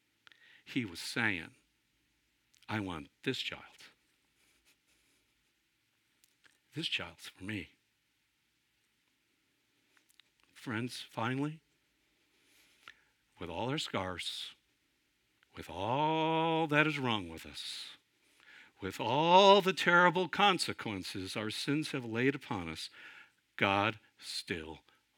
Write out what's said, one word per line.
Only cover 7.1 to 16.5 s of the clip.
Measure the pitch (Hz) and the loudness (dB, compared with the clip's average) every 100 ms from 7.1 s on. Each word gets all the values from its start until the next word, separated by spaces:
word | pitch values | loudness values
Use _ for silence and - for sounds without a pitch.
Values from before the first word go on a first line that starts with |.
| 82 - | -12 -20
for | - | -12
me." | 95 104 80 _ _ _ _ _ _ _ _ _ _ _ _ _ _ _ _ _ _ _ _ _ _ _ _ - _ _ _ | -8 -8 -8 _ _ _ _ _ _ _ _ _ _ _ _ _ _ _ _ _ _ _ _ _ _ _ _ -20 _ _ _
Friends, | - - 110 123 - | -14 -6 -4 -4 -8
finally, | - - 117 131 151 160 _ _ _ _ _ _ _ _ _ _ _ _ - - _ _ _ - | -10 -4 -2 -2 -4 -6 _ _ _ _ _ _ _ _ _ _ _ _ -20 -20 _ _ _ -14
with | 85 | -10
all | 85 120 | -6 -4
our | 151 | -4
scars, | - 101 92 87 - - - - _ _ _ _ _ _ _ _ _ - | -4 -4 -4 -6 -8 -10 -12 -16 _ _ _ _ _ _ _ _ _ -16
with | 80 | -12
all | 82 104 139 156 160 160 160 165 | -6 -2 0 0 0 0 2 2